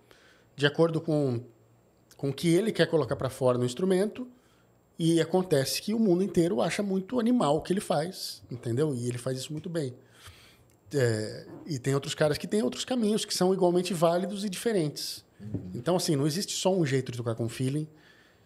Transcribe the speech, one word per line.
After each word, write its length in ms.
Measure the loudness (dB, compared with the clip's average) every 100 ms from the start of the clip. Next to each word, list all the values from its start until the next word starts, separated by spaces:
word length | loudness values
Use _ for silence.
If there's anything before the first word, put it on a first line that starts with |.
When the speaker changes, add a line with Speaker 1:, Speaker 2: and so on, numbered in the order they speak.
| _ -20 -20 _ _ 0
Speaker 1:
de 100 | 2
acordo 340 | 4 2 2
com, 440 | 0 2 2 -2 -6 _ _ _ _ _ _ -6
com 120 | -6
o 40 |
que 140 | 0 2 4
ele 160 | 2
quer 160 | 2 2
colocar 280 | 2 0 -2
pra 140 | -6
fora 260 | 0 2 4
no 80 | 0
instrumento. 640 | 0 2 2 0 -4 -14 -16 _ _ _ _ _ -2
E 240 | 2 4
acontece 580 | 4 0 4 2 2 -4
que 100 | -2
o 60 | 2
mundo 240 | 4 4
inteiro 360 | 2 2 2 2
acha 220 | 0 0
muito 380 | 0 -2 0 0
animal 380 | 2 4 4 2
o 40 |
que 100 | 0
ele 80 | -2
faz, 640 | 0 -2 -2 -8 -12 -12 -14
entendeu? 460 | -8 -4 0 0 0
E 120 | -4
ele 120 | -4
faz 180 | -6 -6
isso 140 | -8
muito 180 | -10 -6
bem. 240 | -4 -6 -8 -20 -20 -20 -20 -20 _ _ _ -4
É, 540 | 0 2 2 -4 -10 -14 -16 -8
e 100 | -4
tem 160 | 0
outros 220 | -2 -2 0
caras 200 | 0 0
que 100 | -2
têm 160 | 0
outros 200 | 0 -4
caminhos 400 | -4 0 0 0 -2
que 80 | 2
são 180 | 2
igualmente 400 | 4 4 2 0
válidos 500 | 2 2 2 -2 -6
e 60 | -6
diferentes. 720 | -4 -2 0 0 -4 -10 -12 -18 -18
Speaker 2:
Uhum. 320 | -10 -10 -8 -6
Speaker 1:
Então, 200 | 0 0
assim, 200 | 2 2
não 100 | 2
existe 280 | -2 -4
só 200 | -2 2
um 100 | 2
jeito 280 | 2 0 -2
de 60 | -6
tocar 160 | -4 -2
com 120 | -4
feeling, 400 | -2 -2 -2 -6 -12 -20 -20 _ _